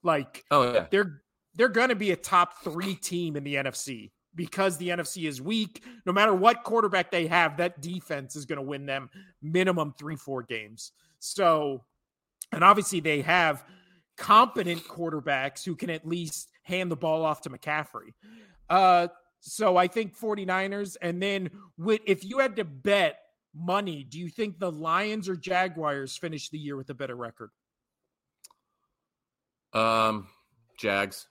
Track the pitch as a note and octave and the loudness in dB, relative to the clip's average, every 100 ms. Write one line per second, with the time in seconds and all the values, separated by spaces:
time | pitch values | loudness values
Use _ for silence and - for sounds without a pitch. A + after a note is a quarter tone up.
0 | F3 D3+ C3+ - _ D3 B2 A#2 E2+ G3 | 2 0 -2 -14 _ 4 4 2 2 0
1 | G3 C#3+ _ _ _ - B3 A3 B3+ G#3+ | 0 -6 _ _ _ 0 2 4 2 0
2 | G3+ E3+ - F#3 F3 - F#3+ D#3+ G3 F#3 | 0 -2 2 2 2 -2 -8 -6 -6 -8
3 | - F3 E3+ D3 C#3+ C#3 C3+ - - A#2+ | -6 -4 -4 -6 -4 -4 -4 -6 -10 -12
4 | G#2 _ _ E3+ E3 - F#3+ D#3+ F3 F3 | -16 _ _ -10 -8 -2 -2 -2 -4 -4
5 | D#3+ F#3+ D#3 C3 C#3+ A3+ G#3+ - - - | -6 -6 -8 -6 -4 -4 -4 -10 -20 -10
6 | - F#3+ G#3+ F#3+ G#3 A#3 - A3+ G#3 F#3+ | -2 2 4 6 4 4 0 0 2 0
7 | F3 F3 E3 E3+ E3 D3 F3 F3 D#3+ F3+ | 0 -2 2 2 2 0 -4 -4 -10 -10
8 | - C#3+ C3+ D#3 C3 C#3+ C3+ C#3 C#3 C3+ | -8 -10 -8 -14 -8 -8 -6 -8 -6 -6
9 | B2+ - - _ D3+ E3+ F#3 F3 D3 - | -8 -20 -20 _ -2 2 2 2 -2 -6
10 | D3 D3+ - C3 A#2 A2+ G#2+ A2 - _ | -10 -10 -8 -8 -6 -10 -10 -16 -20 _
11 | _ _ - - F3+ D#3 D3 C3 _ _ | _ _ -10 2 4 4 2 -6 _ _
12 | _ _ _ _ - D#3+ F#3 G#3 F#3+ F#3 | _ _ _ _ -10 6 8 8 4 -2
13 | D#3 D3 D3 F3+ E3 C#3 - - _ _ | 0 0 2 4 4 0 -8 -20 _ _
14 | _ - - G#3+ B3 A#3 F3 E3+ - - | _ -14 6 8 8 2 -4 -4 -8 -8
15 | E3+ D3+ C#3 C#3 C3+ - F#3+ D#3 B3+ D#3+ | -6 -4 -2 -2 -2 -6 -8 -6 -6 -6
16 | D#3+ F3 D#3+ - - _ - F3+ F3+ D3+ | -4 -6 -6 -10 -14 _ -8 -6 -4 -2
17 | D#3+ D#3+ D#3+ D3 - B2 - D3+ D3 A2+ | 0 0 0 -2 -8 -12 -6 -6 -6 -14
18 | - _ G#3+ A3+ - _ - F3+ F#3 F3 | -18 _ -20 -20 -20 _ 0 6 8 6
19 | F3 - _ _ - - G#3+ F3+ F3+ A3+ | 4 -6 _ _ -14 0 4 6 4 0
20 | G#3 - A3+ G#3 F#3 F#3 F#3+ G3+ G3 - | -6 -6 -4 -4 -2 -2 -2 -4 -8 -6
21 | F3 F3 G3 G3 F3+ - - - F3+ G#3+ | -6 -2 -2 -2 -6 -12 -20 -8 0 0
22 | G3+ F#3+ F#3+ C4 C4+ G#3+ F3 C3+ G3+ G3+ | 2 -2 0 0 0 0 -8 -6 2 4
23 | E3 - _ _ _ D3+ F3 F#3+ G3 D3+ | 2 -2 _ _ _ -10 -2 -2 -2 -10
24 | B2+ D3 F3 - G#3+ E3 F#3 D3+ D#3+ E3+ | -12 -12 -12 -6 -6 -4 -6 -4 -2 0
25 | G#3+ G#3+ F#3 F3+ F#3 F3+ F#3 D#3+ D3+ C#3 | 0 -4 -6 -8 -2 0 0 -2 -4 -4
26 | C3+ - E3+ D#3 - D#3 D3 C#3 C3 C3 | -8 -8 -10 -10 -10 -12 -10 -10 -12 -10
27 | C3+ B2 A#2 _ A2 _ _ _ _ _ | -10 -8 -12 _ -20 _ _ _ _ _
28 | _ _ _ _ - _ _ _ _ _ | _ _ _ _ -20 _ _ _ _ _
29 | _ _ _ _ _ _ _ A2+ A2+ A2+ | _ _ _ _ _ _ _ 0 2 4
30 | A2 G#2+ F#2+ _ _ _ _ - A2 G2 | 2 0 -8 _ _ _ _ -6 -2 0
31 | G2+ - - | -2 -6 -20